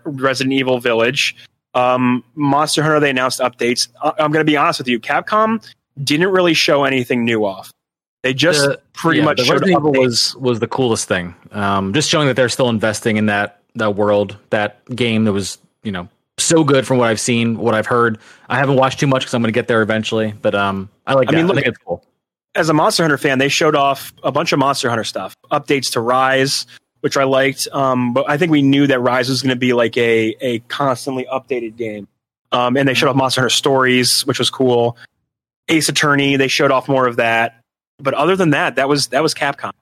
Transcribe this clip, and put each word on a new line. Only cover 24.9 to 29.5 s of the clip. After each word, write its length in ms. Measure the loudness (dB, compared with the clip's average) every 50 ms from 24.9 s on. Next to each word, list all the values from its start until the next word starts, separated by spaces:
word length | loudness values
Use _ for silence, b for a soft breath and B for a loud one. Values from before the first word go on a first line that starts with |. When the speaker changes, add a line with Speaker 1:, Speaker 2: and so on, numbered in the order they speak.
| -2 -2 -4
Speaker 1:
stuff, 320 | -6 -8 -10 -10 -10 -14 _ _ -4
updates 400 | -4 -4 -2 0 -2 -2 -2 -4 -4
to 80 | -4
Rise, 640 | 0 0 2 2 2 2 2 2 0 0 -2 -6 -8 B B B B _ _ _
which 160 | -6 -2 0
I 60 | 0 0
liked. 440 | 2 2 2 2 0 -2 -4 -8 -6
Um, 420 | -4 -2 0 0 0 0 0 0 0
but 160 | -2 0 0
I 80 | 0
think 140 | 0 2 2
we 100 | 2 4
knew 240 | 4 4 4 4 2
that 120 | 2 2 2
Rise 300 | 2 0 0 0 0 -2
was 120 | -2 -2
gonna 140 | -2 -2